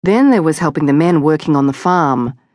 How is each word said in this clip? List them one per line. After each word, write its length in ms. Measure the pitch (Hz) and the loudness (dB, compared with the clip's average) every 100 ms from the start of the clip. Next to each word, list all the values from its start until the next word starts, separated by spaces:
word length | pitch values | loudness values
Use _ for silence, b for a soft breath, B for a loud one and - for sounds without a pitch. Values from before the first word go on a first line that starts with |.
Then 260 | 185 220 277 | 0 2 4
there 140 | 233 | 2
was 160 | 156 151 | 0 -2
helping 260 | 165 147 147 | -4 -2 0
the 80 | |
men 300 | 143 170 170 | 2 2 2
working 320 | 147 156 - 147 | 0 0 0 0
on 100 | 139 | 0
the 80 | |
farm. 600 | 135 180 180 147 123 123 139 _ | -2 -2 0 0 -2 -4 -8 _